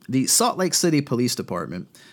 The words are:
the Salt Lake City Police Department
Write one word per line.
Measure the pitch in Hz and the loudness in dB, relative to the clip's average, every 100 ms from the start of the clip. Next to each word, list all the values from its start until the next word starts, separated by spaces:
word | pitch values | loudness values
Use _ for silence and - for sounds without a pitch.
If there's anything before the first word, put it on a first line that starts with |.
| - | -4
the | 131 127 | -2 2
Salt | - 240 190 | 2 2 2
Lake | 185 | 0
City | - 175 151 | 2 2 2
Police | 143 120 123 | 2 0 0
Department | - 127 87 82 90 - - - | -2 -6 -6 -6 -8 -12 -18 -20